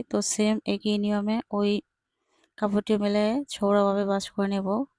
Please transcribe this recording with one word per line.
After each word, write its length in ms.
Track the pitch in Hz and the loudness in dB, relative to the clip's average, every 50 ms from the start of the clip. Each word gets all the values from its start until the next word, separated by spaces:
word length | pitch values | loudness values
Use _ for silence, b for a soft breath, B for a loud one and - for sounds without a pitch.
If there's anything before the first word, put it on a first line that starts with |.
| 240 - | -4 -4
তো 80 | - 208 202 | -2 -2 -2
সেম 280 | - - - 214 214 220 214 - | -2 0 0 2 2 0 0 -2
একই 300 | - 202 202 - 214 208 208 | -4 -6 -4 -2 -2 -2 0
নিয়মে 380 | 202 208 208 208 202 208 220 226 - _ | 0 0 0 0 0 -2 -2 -4 -4 _
ওই 200 | 208 202 208 202 208 208 - _ _ _ _ _ _ _ _ _ _ _ _ _ _ - | -4 -2 0 0 0 -2 -4 _ _ _ _ _ _ _ _ _ _ _ _ _ _ -4
কাপড়টি 360 | 214 208 202 208 202 - 220 | -2 0 0 0 2 2 0
মেলে 280 | 208 208 202 208 208 214 214 226 285 285 - | 2 2 2 2 2 2 2 0 -2 -4 -6
চওড়াভাবে 540 | - - 202 202 202 208 202 202 196 202 202 | -4 -2 2 2 4 4 4 4 2 0 0
ভাঁজ 200 | 196 196 196 - - | 0 -2 -2 -4 -6
করে 200 | - - 196 196 | -4 -2 -2 0
নেব। 200 | 196 196 190 190 202 233 277 - _ | -2 -2 -2 -2 -2 -2 -4 -6 _